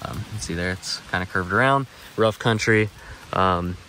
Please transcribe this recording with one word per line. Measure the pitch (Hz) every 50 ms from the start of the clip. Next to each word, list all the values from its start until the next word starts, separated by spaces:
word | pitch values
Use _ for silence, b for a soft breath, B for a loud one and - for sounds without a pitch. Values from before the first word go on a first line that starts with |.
| -
Um, | - - -
you | 107 -
can | - 107
see | - - 85
there, | 85 87 90
it's | 92 98 - - - - - -
kinda | - 95 92
curved | 90 - 98 92 87
around. | 92 104 123 131 139 139 135 127 B B B B B -
Rough | 110 110 104 -
country. | - 127 117 110 - - 113 107 107 104 - B B B B B B B -
Um | - 92 92 92 87 87 90 90 90 -